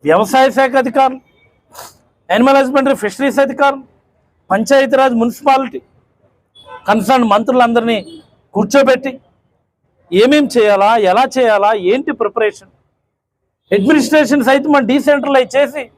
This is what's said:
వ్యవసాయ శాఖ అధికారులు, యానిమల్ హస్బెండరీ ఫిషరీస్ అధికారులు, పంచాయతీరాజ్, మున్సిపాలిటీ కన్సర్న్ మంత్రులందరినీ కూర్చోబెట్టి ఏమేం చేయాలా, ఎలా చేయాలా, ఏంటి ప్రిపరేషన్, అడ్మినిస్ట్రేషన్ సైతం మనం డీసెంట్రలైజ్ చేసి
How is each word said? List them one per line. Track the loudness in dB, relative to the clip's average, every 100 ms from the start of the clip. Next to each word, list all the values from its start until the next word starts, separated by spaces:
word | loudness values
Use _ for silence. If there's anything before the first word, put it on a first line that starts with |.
| 2
వ్యవసాయ | 0 2 2 2 2
శాఖ | 0 0
అధికారులు, | -2 0 -2 -2 _ _ _ _ _ -20 -20 _ _ _ _
యానిమల్ | 0 2 2
హస్బెండరీ | 2 0 0 -2
ఫిషరీస్ | -4 -4 -4 0
అధికారులు, | -2 0 -2 -2 -14 _ _ _ _ _ _
పంచాయతీరాజ్, | -4 2 2 2 2 2 0
మున్సిపాలిటీ | -4 -2 0 0 -2 -10 _ _ _ _ _ _ _ _ -20 -12 -4
కన్సర్న్ | -2 0 0 2
మంత్రులందరినీ | 0 0 0 2 0 -2 -6 -6 -20 _ _ _ -6
కూర్చోబెట్టి | 0 2 2 0 -2 -12 _ _ _ _ _ _ _ _ _ 0
ఏమేం | 2 2 0 0
చేయాలా, | 2 2 2 2 2
ఎలా | 0 0 0
చేయాలా, | 0 2 0 0 0
ఏంటి | -2 -4 -6
ప్రిపరేషన్, | -6 -2 -4 -4 _ _ _ _ _ _ _ _ _ _ _ -2
అడ్మినిస్ట్రేషన్ | 2 0 2 0 2 0 2
సైతం | 0 2 0
మనం | 2
డీసెంట్రలైజ్ | 0 0 -2 0 0 0 0
చేసి | -2 -4 -14